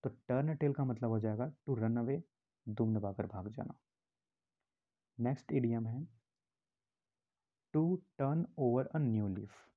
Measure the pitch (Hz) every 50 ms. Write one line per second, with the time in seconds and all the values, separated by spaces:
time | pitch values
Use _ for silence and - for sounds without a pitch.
0 | - 127 - - _ - 123 131 143 156 156 147 156 143 139 147 139 131 120 110
1 | 127 117 113 110 107 110 107 107 123 151 147 _ _ - 135 113 110 113 113 120
2 | 117 120 139 165 165 _ _ _ _ _ _ _ _ 107 107 - 117 110 110 104
3 | 101 98 98 - - 95 98 - 95 104 110 123 - - - _ _ _ _ _
4 | _ _ _ _ _ _ _ _ _ _ _ _ _ _ _ _ _ _ _ _
5 | _ _ _ - 117 123 139 143 - - - 139 123 117 117 117 113 110 113 127
6 | 156 - - _ _ _ _ _ _ _ _ _ _ _ _ _ _ _ _ _
7 | _ _ _ _ _ _ _ _ _ _ _ _ _ _ - 156 160 170 185 180
8 | - _ _ - 139 135 151 165 175 - - - 139 123 117 127 135 - - 160
9 | 147 123 110 107 104 101 95 101 101 101 - - - - _